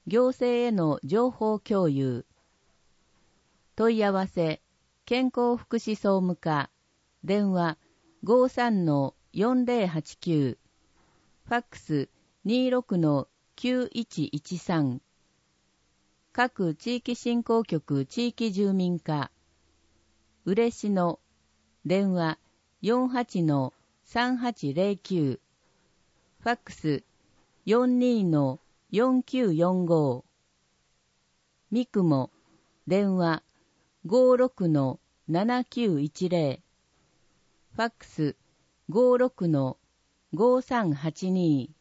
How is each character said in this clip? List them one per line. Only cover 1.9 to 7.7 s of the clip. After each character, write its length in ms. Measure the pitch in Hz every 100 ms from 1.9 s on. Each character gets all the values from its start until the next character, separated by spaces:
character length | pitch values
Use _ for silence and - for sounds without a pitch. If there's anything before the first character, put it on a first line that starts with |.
| 139 135 120 - _ _ _ _ _ _ _ _ _ _ _ _ _ _ -
問 220 | 220 220
い 60 |
合 80 | 202
わ 160 | 190 190
せ、 340 | - 160 156 _ _ _ _ -
健 260 | 240 262 247
康 220 | 240 240
福 200 | - 233
祉 180 | 220 214
総 240 | 202 190
務 160 | 185 175
課。 340 | 165 151 - _ _ _ _ _
電 280 | 156 202 202
話、 280 | 180 170